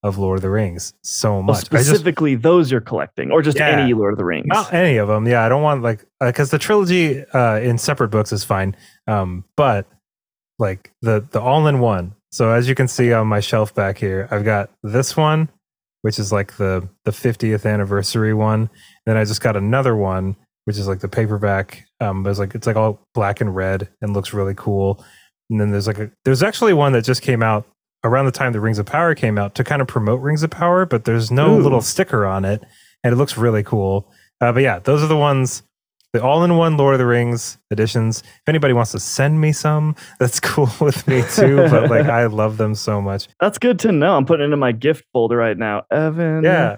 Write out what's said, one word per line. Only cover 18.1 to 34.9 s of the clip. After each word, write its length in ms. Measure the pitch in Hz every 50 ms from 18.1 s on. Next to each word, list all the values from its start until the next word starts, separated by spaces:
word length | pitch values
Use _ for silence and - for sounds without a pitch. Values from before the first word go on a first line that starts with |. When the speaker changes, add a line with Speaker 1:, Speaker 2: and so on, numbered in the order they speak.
| - 113 110 107 110
Speaker 1:
one. 340 | 107 107 107 110 110 110 110 _ _ - - _ _ _
Then 100 | 113 110
I 80 | 110 107
just 160 | 101 110 -
got 160 | - 117 104
another 400 | 101 98 104 120 135 135 127 113
one, 400 | 107 101 95 92 95 95 95 98 _ _ _ _ _ _
which 100 | - 104
is, 100 | 104 98
like, 140 | 98 95 92
the 80 | - 98
paperback. 760 | - - 113 104 107 101 104 101 98 98 98 - - - - _ _ _
Um, 220 | 117 104 98 95
but 80 | 95 98
it's, 80 | 101 101
like, 160 | 101 92 -
it's, 120 | 113 -
like, 100 | 120 110
all 240 | 110 110 110 104 - _ _ _
black 260 | 120 104 98 101 -
and 160 | 117 104 92
red 320 | 92 95 95 95 95 - - _ _
and 100 | - 104
looks 220 | 101 101 95 - -
really 200 | 104 98 98 98
cool. 480 | - - 107 101 98 98 98 98 - - - - - _ _ _ _ _ _
And 100 | 113 107
then 100 | 104 104
there's, 160 | 101 101 101
like, 120 | 110 107 104
a, 120 | 110 104 _ _ _
there's 160 | 131 135 120
actually 320 | 160 214 214 - 240 220 185
one 180 | 151 147 139
that 120 | 131 117 110
just 180 | 127 127 -
came 200 | - - 127 113
out 220 | 117 110 110 107 107 _ _ _ _ _ _ _
around 240 | - 113 120 135 139
the 60 | 135
time 200 | 120 - 139 127
the 80 | 117 107
Rings 180 | 104 113 110 104
of 60 | 101
Power 280 | - - 151 170 170 156
came 240 | - - 117 107 104
out 160 | 101 101 _
to 100 | - 127
kind 160 | - 151 143
of 80 | 135 -
promote 320 | - 127 107 107 117 131
Rings 220 | 131 143 151 151
of 80 | 156 160
Power, 340 | - - 175 175 175 180 185
but 200 | 175 - 113 -
there's 260 | - 113 117 113 107
no 240 | 120 135 147 180 220
Speaker 2:
Ooh. 60 | 220
Speaker 1:
little 200 | 156 135 131 117
sticker 460 | 110 - - - 190 - - 113 101
on 180 | 95 95 95 95
it, 180 | 95 104 107 - _ _ _ _ _ _ _
and 120 | - 123 120
it 20 |
looks 220 | 123 143 - - -
really 240 | 117 120 110 107
cool. 440 | 101 - - 107 98 95 98 98 98 _ _ _ _ _ _ _
Uh, 100 | 123 120
but 100 | 117 127
yeah, 160 | 135 131 101 90
those 220 | 92 -